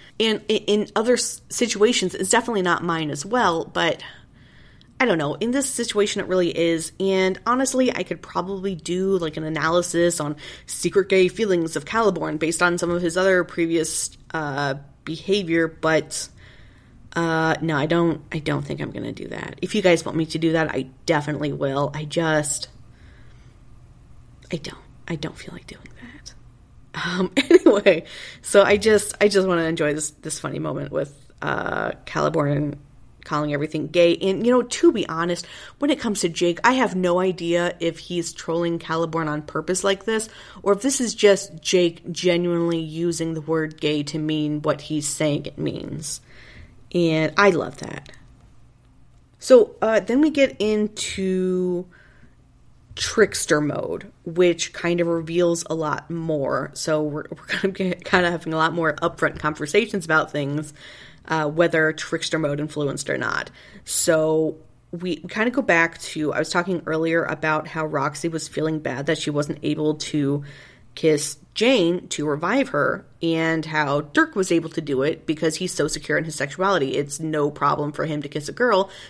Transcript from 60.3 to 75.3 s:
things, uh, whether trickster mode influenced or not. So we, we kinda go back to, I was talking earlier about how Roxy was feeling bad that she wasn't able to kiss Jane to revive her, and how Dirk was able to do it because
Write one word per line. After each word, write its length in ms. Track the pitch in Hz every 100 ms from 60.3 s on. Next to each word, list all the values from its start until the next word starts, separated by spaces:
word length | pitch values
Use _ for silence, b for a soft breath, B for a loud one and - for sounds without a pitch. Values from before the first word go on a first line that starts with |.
things, 420 | 151 139 147 151 B B B B B -
uh, 200 | 160 151
whether 460 | 156 170 165 156
trickster 440 | 156 - 165 - 160
mode 220 | 156 143
influenced 500 | 147 147 147 135 -
or 80 | 131
not. 320 | 117 - - B B B -
So 720 | - - 160 156 160 156 - - - _
we, 300 | 175 180 170
we 60 | 180
kinda 220 | 220 226
go 100 | 247
back 380 | 214 170 165 -
to, 340 | - - 151
I 60 | -
was 100 | 156
talking 340 | 180 175 175 -
earlier 380 | 160 165 165
about 440 | - 151 156 156 -
how 180 | 160 156
Roxy 420 | 151 143 147 170
was 200 | 160 -
feeling 320 | - 156 156
bad 260 | 147 127 143
that 120 | 156
she 120 | -
wasn't 300 | 147 143 139
able 320 | 147 151 151 151
to 480 | - 151 139 143 143 B B B B
kiss 440 | - 160 151 143 - -
Jane 540 | - 226 262 170 175 175
to 160 | - 151
revive 440 | 143 170 254 269
her, 360 | 147 131 - - -
and 440 | 165 160 165 165 156
how 360 | 156 147 143
Dirk 340 | 147 - 320 214
was 160 | 180
able 180 | 170 160
to 100 | -
do 220 | 151 131
it 220 | 143 -
because 320 | -